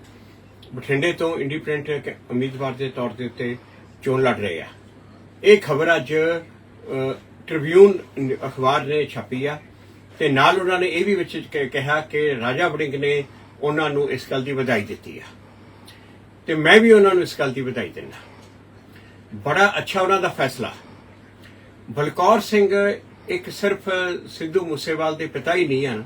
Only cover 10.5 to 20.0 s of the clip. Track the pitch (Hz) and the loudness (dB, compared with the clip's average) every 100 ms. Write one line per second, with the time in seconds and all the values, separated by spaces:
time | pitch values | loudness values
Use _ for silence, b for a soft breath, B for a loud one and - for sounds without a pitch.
10.5 | 185 180 180 180 165 202 190 170 165 - | 4 0 0 0 0 0 0 -2 -8 -8
11.5 | 151 135 139 139 151 - 151 151 127 117 | -6 -4 -4 -2 -2 -2 -2 -2 -2 -4
12.5 | 135 175 147 151 135 143 147 139 B B | -2 -2 -2 -4 -2 -2 -2 -4 B B
13.5 | - 139 151 156 143 139 131 - 139 131 | -6 -4 -2 -2 -2 -2 -4 -6 -6 -4
14.5 | 135 123 113 104 101 - - - - - | -4 -2 -2 -4 -12 -14 -18 -18 -20 -20
15.5 | - - - - B B B B - - | -20 -20 -20 -20 B B B B -18 -6
16.5 | 156 151 208 226 214 196 180 165 - 139 | 0 6 8 10 8 8 4 0 -2 -4
17.5 | 127 127 120 104 - - - - - - | -4 -6 -6 -8 -10 -16 -18 -20 -20 -20
18.5 | - - - - B B B - 104 143 | -20 -20 -20 -20 B B B -18 -10 -2
19.5 | 180 202 156 - 190 | 2 4 2 -4 0